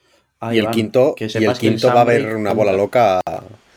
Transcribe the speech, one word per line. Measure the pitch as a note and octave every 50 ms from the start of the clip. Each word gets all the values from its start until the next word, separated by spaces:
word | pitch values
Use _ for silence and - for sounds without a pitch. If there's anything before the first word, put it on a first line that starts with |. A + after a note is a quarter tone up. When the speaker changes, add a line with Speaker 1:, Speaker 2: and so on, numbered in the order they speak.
| _ _ _ _ _ _ _ _
Speaker 1:
Ah, | A2 A2+ A#2
Speaker 2:
Y | A2
el | G#2
Speaker 1:
Iván, | A2 A2+
Speaker 2:
quinto, | A2+ A2 G#2 - B2+ B2+ D3+ -
Speaker 1:
que | - A2+
Speaker 2:
y |
el | G#2+
Speaker 1:
sepas | - A2+ A2 G#2 G#2 -
que | A2+ A2
el | A2
Speaker 2:
quinto | A#2 C3 B2
va | A#2+ A#2+
a |
haber | A#2+ A#2+ A#2+ A2+
Speaker 1:
Sunbreak | G#2+ A2 A2 A2
Speaker 2:
una | G#2+ G2+ G2
bola | G#2+ G#2+ G2+
Speaker 1:
cuenta. | F#2+ F#2+
Speaker 2:
loca. | G2+ G2 - B2 A#2 G2+ F#2 F2+ - E2 D#2+ - - F#2+ G#2+ - _ _ _